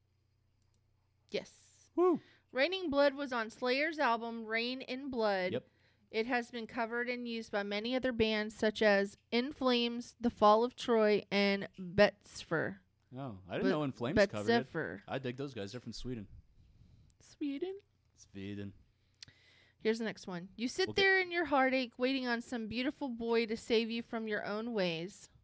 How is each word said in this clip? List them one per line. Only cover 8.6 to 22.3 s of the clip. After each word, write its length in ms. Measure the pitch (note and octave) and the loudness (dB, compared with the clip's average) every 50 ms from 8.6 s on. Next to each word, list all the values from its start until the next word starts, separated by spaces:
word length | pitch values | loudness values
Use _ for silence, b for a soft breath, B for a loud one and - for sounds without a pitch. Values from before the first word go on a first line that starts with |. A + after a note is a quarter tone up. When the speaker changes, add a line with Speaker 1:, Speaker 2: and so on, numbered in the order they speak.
| - G#3+ G#3 - A3+ | 0 0 2 4 4
Speaker 1:
as 340 | G#3+ G3+ G3 G3 G3+ - - _ - | 6 6 4 2 0 -4 -12 _ -2
In 200 | - A#3 B3 C#4 | -2 0 0 -2
Flames, 640 | D#4 - C4 B3+ B3 A#3+ A#3+ A#3 A#3 A#3+ A#3+ - - - | -4 -2 0 2 2 2 2 0 -2 -6 -10 -12 -10 -2
The 80 | A3+ B3+ | -2 -2
Fall 340 | - - G#3+ G#3 G#3 A3 A#3 | 2 6 8 8 8 8 6
of 120 | B3 - | 2 -2
Troy, 480 | - - - A#3+ A3+ G#3+ G#3+ G#3 G3 - - | -4 0 2 4 6 6 6 6 4 2 0
and 360 | - G3+ G3+ G3+ G3 G3 G3 - _ - | 0 2 4 4 2 0 -2 -6 _ -12
Betts 600 | F#3+ F3+ E3 G3+ G#3 G3 - _ - - - - | -12 -4 4 6 6 6 4 _ -16 -18 -16 -14
for. 380 | - - E3+ D#3 C3 G#2+ - - _ _ _ _ _ _ B2 B2+ | -8 -4 -2 -2 -2 -2 -4 -8 _ _ _ _ _ _ -14 -12
Speaker 2:
Oh, 200 | C#3 C3 G#2+ F#2 F#2+ F2 | -10 -10 -12 -12 -12 -8
I 40 | G2 | -6
didn't 120 | D3 - | -2 0
Speaker 1:
Be- 40 | F#3+ | 0
Speaker 2:
know 120 | F#3 D3+ D3+ | 0 0 0
In 80 | C#3 | -2
Flames 240 | A#2+ - A#2+ A#2+ E3 | -4 -4 -4 0 2
Speaker 1:
Betts 160 | A3 G3+ G3+ | 2 2 2
Speaker 2:
covered 200 | - G#2+ G#2 G#2+ | 2 -4 0 2
it. 160 | A#3 A#3+ C3+ - | 2 0 0 -2
Speaker 1:
for. 320 | - E3 C#3+ F2+ E2 - - - | -6 -6 -6 -6 -6 -10 -10 -8
Speaker 2:
I 100 | - C#3 | -8 -6
dig 200 | C3+ B2 B2 B2+ | -6 -6 -6 -6
those 180 | C#3 D3 B2+ | -8 -10 -8
guys. 160 | A2+ G2+ G2+ | -8 -10 -8
They're 100 | A2 B2 | -10 -12
from 100 | - A#2+ G#2+ | -12 -12 -12
Sweden. 340 | - - A#2+ B2+ A#2 G2 - - - - _ _ _ - - _ - - - - - - _ _ _ | -10 -8 -8 -8 -10 -10 -14 -16 -20 -20 _ _ _ -20 -20 _ -20 -20 -20 -20 -20 -20 _ _ _
Speaker 1:
Sweden? 540 | _ - - - D#4+ C#4+ C#4 C#4+ E4 F#4 F#4+ G4+ - _ _ _ _ _ _ | _ -20 -12 -8 -6 -6 -4 -4 -6 -6 -8 -10 -14 _ _ _ _ _ _
Speaker 2:
Sweden. 580 | _ - _ - G2 F#2+ G2+ G#2 G2+ G2+ G2 G2 - _ _ _ _ _ _ B B B B B B B B B B B B B B | _ -20 _ -14 -10 -10 -8 -8 -8 -8 -10 -12 -16 _ _ _ _ _ _ B B B B B B B B B B B B B B
Speaker 1:
Here's 160 | - A3 A3+ A3+ | -2 -2 0 0
the 60 | A3+ | -2
next 220 | G#3+ - - - - | -6 -6 -8 -10 -10
one. 200 | F3+ F3 F3 G3 - | -10 -10 -10 -12 -10
You 120 | - A3 B3+ | -8 -6 -6
sit 200 | - - F#4+ F4 | -2 -2 -4 -2
Speaker 2:
Okay. 120 | D#4+ - | 2 4
Speaker 1:
there 180 | G4 G4 F#4+ F#4+ | 4 6 6 4
in 120 | F#4 F4 | 2 0
your 140 | F4 F4 F4 | 0 -2 0
heartache 480 | C#4 D4 C#4 C4 C4 B3+ C4 B3+ A#3 - - | 2 2 4 4 4 2 0 -2 -2 -4 -2
waiting 300 | B3+ C4 C4+ C4+ B3+ | 0 0 0 0 0
on 140 | B3 | -2